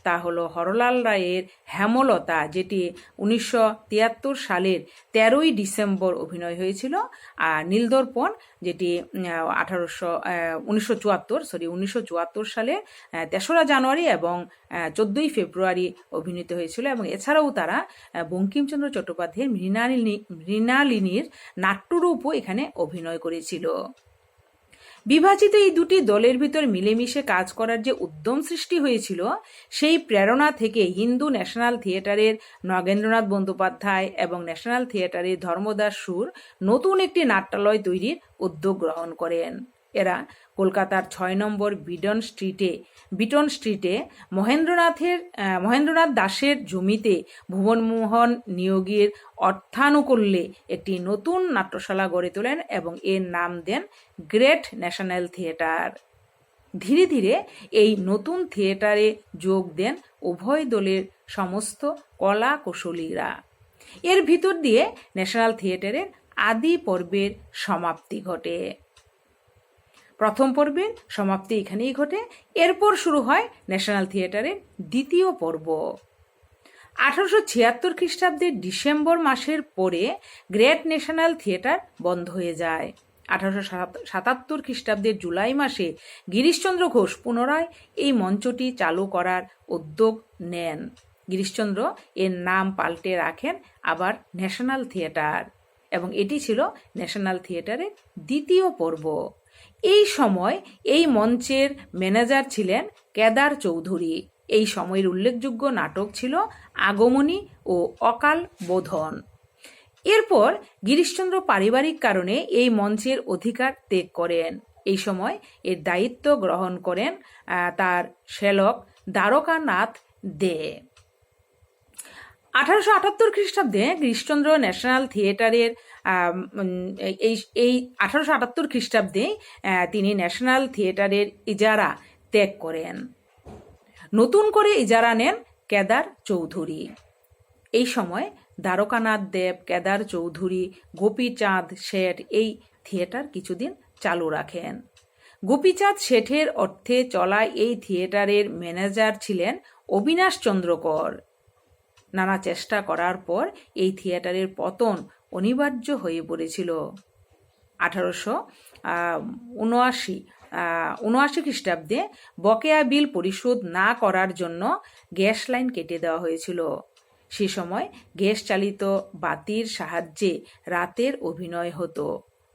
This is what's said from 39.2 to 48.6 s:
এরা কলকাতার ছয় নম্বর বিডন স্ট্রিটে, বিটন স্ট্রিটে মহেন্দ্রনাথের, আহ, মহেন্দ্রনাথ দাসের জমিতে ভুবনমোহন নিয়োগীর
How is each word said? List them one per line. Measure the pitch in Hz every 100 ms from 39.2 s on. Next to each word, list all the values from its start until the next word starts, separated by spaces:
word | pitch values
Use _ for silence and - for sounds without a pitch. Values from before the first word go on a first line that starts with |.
| 170 170 165 - 247 _ _
এরা | 202 185 185 285 - _ -
কলকাতার | 190 196 190 190 185
ছয় | - 185 190
নম্বর | 214 202 208 196
বিডন | 160 170 190 220
স্ট্রিটে, | 226 - 185 190 185 - - - _
বিটন | 190 226 294 294
স্ট্রিটে | - 220 202 180 214 339 - -
মহেন্দ্রনাথের, | 190 214 294 320 349 339 330 339 359 349 -
আহ, | 196 185
মহেন্দ্রনাথ | 202 262 302 330 330
দাসের | 226 190 - 277 285 214
জমিতে | 185 190 220 214 175 - - -
ভুবনমোহন | 190 202 233 226 226 214 233 240 240 -
নিয়োগীর | 180